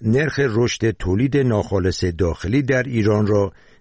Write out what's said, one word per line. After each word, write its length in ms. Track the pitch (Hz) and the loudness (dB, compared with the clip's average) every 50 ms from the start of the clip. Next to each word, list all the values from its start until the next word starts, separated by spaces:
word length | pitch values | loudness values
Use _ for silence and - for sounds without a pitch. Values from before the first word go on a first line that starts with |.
نرخ 320 | 110 110 113 135 156 139 - 135 | -2 0 2 2 2 0 0 0
رشد 520 | 143 120 104 113 123 120 - - 110 113 | -2 0 0 0 0 0 -2 -2 -2 -2
تولید 460 | 101 - - 92 92 104 131 135 131 | -2 -2 -2 -2 0 0 0 0 2
ناخالص 680 | 143 131 123 110 104 - - 98 98 90 92 87 - - | 0 2 2 0 0 0 -2 -2 0 0 0 -2 -2 -2
داخلی 580 | 90 85 80 95 82 78 - - 90 113 143 | -4 0 0 0 0 0 -2 -4 -2 0 0
در 200 | 139 120 131 127 | 0 0 0 0
ایران 440 | 123 139 123 113 101 107 107 107 104 | -2 -2 -2 0 2 2 2 2 2
را 260 | 98 104 104 101 95 - - - - - - | 2 2 2 0 0 -4 -10 -20 -20 -20 -20